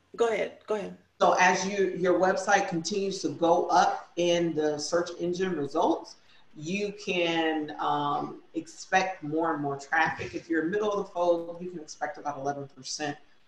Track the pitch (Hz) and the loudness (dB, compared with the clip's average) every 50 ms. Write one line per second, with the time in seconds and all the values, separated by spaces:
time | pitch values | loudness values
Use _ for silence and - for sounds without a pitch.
0 | _ _ - - 233 226 214 - - - - - - - 214 208 185 180 180 - | _ _ -2 0 0 2 2 0 -2 -4 -6 -12 -6 -4 -4 -4 -4 -8 -12 -16
1 | _ _ _ - 190 175 - - 180 185 185 185 185 196 202 196 190 180 175 170 | _ _ _ 2 4 4 6 6 6 6 6 4 0 -2 0 2 0 0 0 2
2 | 180 180 175 165 185 185 190 - - 208 202 190 - - 170 165 - - 208 196 | 2 4 4 6 4 4 2 2 2 4 4 4 4 0 -2 -4 -4 -2 -2 -2
3 | 196 190 180 - - 147 139 - 165 170 180 175 - - 165 180 196 - - - | -2 -2 -4 -4 -4 -6 -2 2 4 4 6 4 4 4 4 6 6 4 2 -2
4 | - - _ 170 175 175 170 175 170 165 151 151 151 151 151 147 - - 170 175 | -8 -8 _ 0 2 2 4 2 2 0 0 0 0 0 0 -2 -4 -2 0 -2
5 | 170 - - - 175 175 175 180 190 185 170 147 143 139 - 165 - 311 339 - | -2 -2 -6 -4 -4 -4 -2 -2 -2 -2 -2 -2 -4 -2 0 2 2 2 2 0
6 | - - - _ _ _ - - - - - 156 147 165 196 208 208 202 202 - | -4 -12 -20 _ _ _ -20 -20 -20 -20 -16 -10 -6 -6 -4 -4 -4 -6 -6 -8
7 | - 196 180 175 170 165 165 165 160 160 156 156 151 151 - - 156 151 147 147 | -6 -4 -2 0 0 2 2 2 2 2 0 0 -4 -6 -6 -4 -2 0 0 0
8 | 147 143 147 147 147 - - - - - - 165 - - - - - - 190 190 | 0 0 -2 -2 -4 -6 -10 -14 -18 -10 -10 -10 -10 -8 -14 -18 -4 0 2 2
9 | 180 190 190 - 151 147 151 160 165 165 156 147 143 139 139 139 - - 156 165 | 2 0 -4 -6 -6 -4 -2 0 0 0 -2 -2 -4 -4 -4 -6 -6 -2 0 0
10 | 160 165 160 - - - 170 165 - - 165 160 156 175 202 208 214 208 202 - | 0 0 -2 -6 -8 -8 -10 -10 -6 -2 -2 0 0 0 -2 0 0 0 -2 -2
11 | 180 - - 175 175 175 170 170 165 170 170 170 180 180 175 156 151 - - - | -6 -6 -2 0 2 2 2 2 -2 -8 -10 -10 -10 -10 -10 -12 -14 -14 -8 -8
12 | 151 147 - 151 143 147 139 139 143 143 143 143 139 - - 131 131 - - - | -8 -8 -8 -8 -8 -8 -8 -4 -6 -6 -6 -6 -10 -12 -16 -16 -12 -12 -8 -6
13 | 151 180 208 - - - - - _ | -6 -6 -6 -8 -16 -20 -20 -20 _